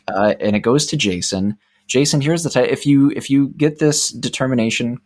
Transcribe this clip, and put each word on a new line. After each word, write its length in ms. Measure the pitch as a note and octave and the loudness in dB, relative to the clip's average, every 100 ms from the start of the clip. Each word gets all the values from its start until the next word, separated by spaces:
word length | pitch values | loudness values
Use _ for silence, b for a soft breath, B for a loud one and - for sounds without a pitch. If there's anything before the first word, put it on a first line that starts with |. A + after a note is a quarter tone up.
| - | -6
Uh, 260 | F#2+ G#2 - | 0 0 2
and 160 | G#2 G#2 | 0 0
it 40 | |
goes 260 | A2+ C#3 D3+ | 2 0 0
to 100 | D#3 | -2
Jason. 600 | G2+ F2+ - F#2+ G2+ G#2+ _ _ - | -2 -2 -4 -2 -4 -6 _ _ -4
Jason, 340 | B2+ C#3+ D3+ | 0 2 0
here's 220 | C#3 E3+ | 0 -2
the 80 | D#3 | 0
title. 200 | B2+ B2 | 0 0
If 140 | C3+ C#3+ | 0 2
you, 240 | C#3 C#3 | 4 4
if 140 | - - | 2 -2
you 200 | C#3 C#3 | 0 0
get 300 | - D3 D3+ | 0 -2 2
this 300 | D3+ D3 - | 0 0 -2
determination 880 | - A#2+ - C3 B2 A2+ - A#2+ A#2+ | -6 -8 -4 -2 0 0 -2 -4 -6